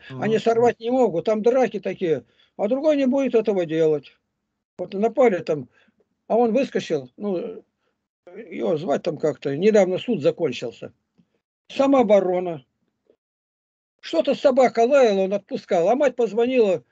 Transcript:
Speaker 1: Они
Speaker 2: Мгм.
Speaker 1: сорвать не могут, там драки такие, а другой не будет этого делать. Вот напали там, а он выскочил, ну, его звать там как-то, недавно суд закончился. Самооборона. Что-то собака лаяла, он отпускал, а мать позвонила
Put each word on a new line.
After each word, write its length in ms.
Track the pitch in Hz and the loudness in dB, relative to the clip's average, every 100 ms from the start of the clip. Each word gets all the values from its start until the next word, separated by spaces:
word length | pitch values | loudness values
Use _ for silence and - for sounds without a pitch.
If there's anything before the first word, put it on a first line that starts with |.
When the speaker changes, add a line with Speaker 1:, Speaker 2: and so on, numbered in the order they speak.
| - | -14
Speaker 1:
Они 260 | 131 185 220 | -8 -2 0
Speaker 2:
Мгм. 80 | |
Speaker 1:
сорвать 360 | 226 226 240 - | 2 2 2 0
не 100 | 226 | -2
могут, 360 | 254 233 165 165 | 0 0 0 -2
там 180 | 214 | 0
драки 360 | 214 262 226 208 | 2 2 0 -2
такие, 440 | 190 180 180 139 - _ _ - | -8 -4 -2 -2 -4 _ _ -6
а 100 | 202 | -2
другой 300 | 262 311 294 | 0 2 2
не 80 | 269 | 2
будет 300 | 277 269 247 | 0 2 0
этого 300 | 214 196 170 | 0 -2 -2
делать. 520 | 160 160 151 - _ _ _ _ _ _ - | 0 2 0 -4 _ _ _ _ _ _ -14
Вот 140 | 185 196 | -10 -4
напали 420 | 220 220 247 180 | -2 2 2 2
там, 260 | - 151 127 _ _ _ _ _ - | -4 -6 -8 _ _ _ _ _ -4
а 100 | 214 | 0
он 140 | 240 | 2
выскочил, 600 | 220 269 208 - 156 127 - | 0 -2 -4 -4 -6 -8 -10
ну, 460 | 208 180 - 87 - _ _ _ _ _ - - | -8 -6 -8 -14 -20 _ _ _ _ _ -20 -20
его 420 | 226 180 226 160 | -16 -8 -4 -4
звать 260 | 170 254 | -2 -4
там 140 | - 147 | -4 -4
как-то, 380 | 156 135 147 139 | -4 -4 -6 -2
недавно 440 | 202 208 185 185 | 2 4 2 -2
суд 220 | - 202 | -4 -2
закончился. 720 | 147 160 156 120 120 - 123 - _ _ _ _ _ _ _ | -2 -2 -4 -6 -10 -12 -18 -20 _ _ _ _ _ _ _
Самооборона. 960 | - 269 277 214 202 180 180 180 160 - _ _ _ _ _ _ _ _ _ _ _ _ _ | -2 2 4 4 4 4 -2 -4 -8 -14 _ _ _ _ _ _ _ _ _ _ _ _ _
Что-то 340 | - 330 285 | -4 -2 -2
собака 520 | 254 285 262 247 - 233 | 0 2 4 2 4 2
лаяла, 360 | 285 247 196 | 4 4 2
он 120 | 190 | 0
отпускал, 540 | 202 - 226 - 190 170 | -4 -6 -10 -2 0 2
а 60 | 262 | 2
мать 200 | 285 247 | 0 0
позвонила 680 | 233 208 240 262 214 165 - | -2 -2 0 2 2 0 -6